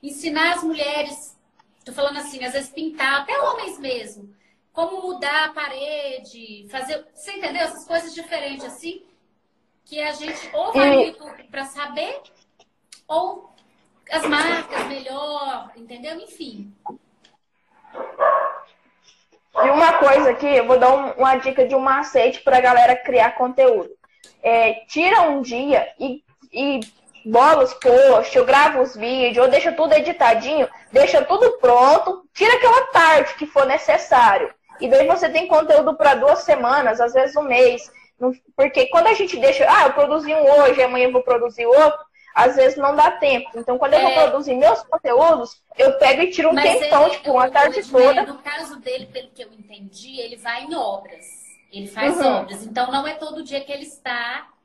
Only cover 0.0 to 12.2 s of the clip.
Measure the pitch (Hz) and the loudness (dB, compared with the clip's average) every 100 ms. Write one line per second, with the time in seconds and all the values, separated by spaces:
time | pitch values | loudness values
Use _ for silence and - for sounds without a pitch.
0 | 277 277 330 302 330 349 320 302 285 302 | -18 -12 -8 -4 -4 -4 -6 -6 -6 -6
1 | 285 285 - _ _ _ _ _ - 247 | -10 -12 -20 _ _ _ _ _ -20 -6
2 | 285 285 285 269 254 262 269 - 320 - | -6 -6 -14 -12 -10 -10 -12 -12 -12 -6
3 | 269 277 285 539 587 466 392 - 277 240 | -4 -4 -4 -4 -4 -6 -12 -14 -12 -12
4 | 208 208 202 _ _ _ _ - 339 381 | -12 -20 -20 _ _ _ _ -8 -8 -8
5 | 370 359 277 302 311 311 285 262 285 302 | -12 -8 -6 -4 -4 -8 -14 -12 -12 -12
6 | 277 254 208 233 220 208 202 262 254 302 | -12 -14 -20 -20 -20 -20 -16 -14 -12 -12
7 | - _ - 392 349 285 320 - - 330 | -14 _ -20 -14 -12 -8 -10 -10 -8 -8
8 | 330 330 330 320 277 269 240 - 330 381 | -8 -18 -12 -12 -12 -14 -18 -18 -18 -18
9 | _ _ _ _ _ _ _ _ _ 302 | _ _ _ _ _ _ _ _ _ -10
10 | 302 302 311 302 - 294 370 349 277 269 | -10 -10 -14 -14 -12 -8 -4 0 2 2
11 | 240 - - - _ - 269 277 285 247 | 0 -6 -20 -20 _ -16 -14 -14 -12 -10
12 | 359 554 | -12 -12